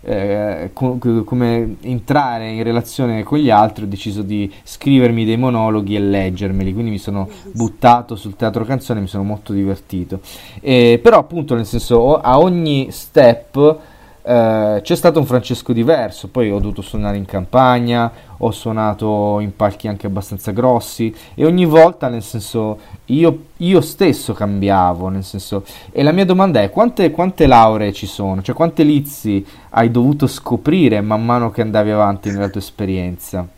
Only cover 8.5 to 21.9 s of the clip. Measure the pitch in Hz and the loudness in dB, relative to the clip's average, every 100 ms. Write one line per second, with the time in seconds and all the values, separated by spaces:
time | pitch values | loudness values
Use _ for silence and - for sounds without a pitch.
8.5 | 107 110 131 - 110 95 101 98 104 - | -2 -4 -6 -4 -6 -4 -6 -6 -8 -6
9.5 | 98 98 95 - 95 87 95 - - - | -4 -2 -4 -8 -8 -8 -10 -12 -20 -20
10.5 | - 139 127 120 120 220 214 143 170 147 | -10 0 4 6 6 6 6 2 -8 -4
11.5 | 120 110 120 - 120 127 156 - 151 180 | -4 -2 -6 2 2 4 2 4 4 4
12.5 | 175 160 139 131 - - 151 127 117 - | 2 0 -2 -4 -10 0 6 6 4 -4
13.5 | 139 147 156 - - - _ - 120 113 | 2 2 2 -8 -20 -20 _ 0 2 2
14.5 | 110 107 104 - 175 175 156 120 123 120 | 2 0 -2 -2 2 2 2 0 -2 -2
15.5 | 120 - 117 117 156 110 - 95 127 110 | -8 -4 -2 2 0 -2 -8 -8 -2 -2
16.5 | 101 101 98 95 110 104 101 98 98 90 | -2 -4 -6 -8 -6 -4 -4 -6 -8 0
17.5 | 127 127 123 120 120 117 - - - 113 | 2 4 2 0 0 -2 -6 -20 -6 -4
18.5 | 107 120 110 110 101 110 107 104 104 104 | -4 -6 -2 -2 -2 -4 -2 -2 -2 -4
19.5 | 98 104 98 110 101 104 98 - 101 - | -2 -4 -2 -10 -8 -6 -8 -8 -10 -8
20.5 | 101 127 120 - - 113 110 - - 151 | -2 0 0 -2 -6 -6 -6 -20 -2 0
21.5 | 175 175 156 165 | 2 4 6 6